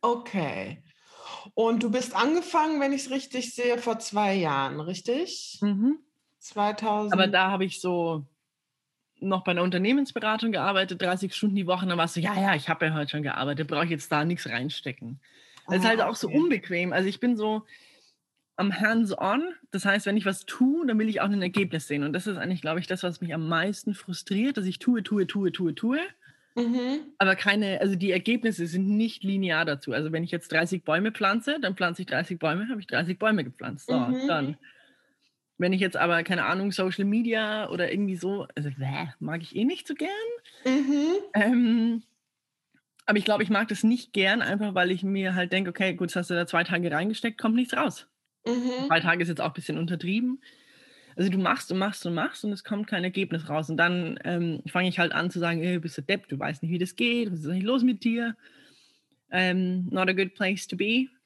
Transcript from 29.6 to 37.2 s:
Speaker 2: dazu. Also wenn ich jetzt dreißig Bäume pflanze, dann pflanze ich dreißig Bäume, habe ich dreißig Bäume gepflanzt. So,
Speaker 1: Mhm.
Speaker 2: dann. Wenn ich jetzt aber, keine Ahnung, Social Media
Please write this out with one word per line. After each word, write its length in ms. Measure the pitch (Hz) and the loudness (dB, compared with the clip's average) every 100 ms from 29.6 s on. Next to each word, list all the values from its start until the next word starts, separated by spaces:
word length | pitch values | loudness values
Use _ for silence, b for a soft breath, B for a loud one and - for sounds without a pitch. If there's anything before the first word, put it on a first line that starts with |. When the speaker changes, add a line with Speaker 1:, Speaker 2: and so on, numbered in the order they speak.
| 165 | 0
Speaker 2:
dazu. 260 | 143 - | -2 -2
Also 200 | 123 156 | -2 0
wenn 100 | 160 | -2
ich 80 | 170 | -2
jetzt 200 | 175 - | -4 -2
dreißig 320 | 160 170 185 - | 0 0 -2 0
Bäume 260 | 156 214 | 2 2
pflanze, 480 | 220 202 220 247 302 | 2 2 2 0 -2
dann 160 | 202 180 | -2 0
pflanze 260 | 180 175 | -2 -2
ich 40 | 180 | -4
dreißig 320 | 131 170 170 | -2 -2 -2
Bäume, 300 | 160 165 220 | 0 0 -2
habe 100 | 233 | -6
ich 80 | 185 | -2
dreißig 320 | 123 170 185 | -2 -2 0
Bäume 240 | 220 214 | 2 2
gepflanzt. 440 | 135 - - 139 - | 0 -6 -10 -10 -2
So, 240 | 254 247 | 0 2
Speaker 1:
Mhm. 120 | 254 277 | 0 2
Speaker 2:
dann. 320 | 156 139 156 b b b b b b b _ _ _ | 0 0 -6 b b b b b b b _ _ _
Wenn 160 | 175 | 0
ich 80 | 185 | 2
jetzt 160 | 190 - | 2 2
aber, 260 | 170 170 | 2 2
keine 220 | 170 180 113 | 2 0 0
Ahnung, 260 | 180 196 | 0 -2
Social 340 | 185 185 180 202 | 0 -2 0 0
Media 640 | 220 | 0